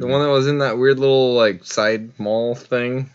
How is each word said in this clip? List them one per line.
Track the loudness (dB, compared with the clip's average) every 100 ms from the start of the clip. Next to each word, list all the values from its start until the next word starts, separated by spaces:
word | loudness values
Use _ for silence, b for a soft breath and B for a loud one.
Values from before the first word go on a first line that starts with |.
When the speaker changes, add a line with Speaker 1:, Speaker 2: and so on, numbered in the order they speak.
Speaker 1:
Mm-hmm. | -2
Speaker 2:
one | 0
that | 2
was | 2 0
in | 0
that | -2 2
weird | 2 2
little, | 2 2 2 2
like, | 2 0
side | -6 -2 -2 -2 -6 -10
mall | -4 -2 -2
thing? | -6 -6 -4 -4 -6 -8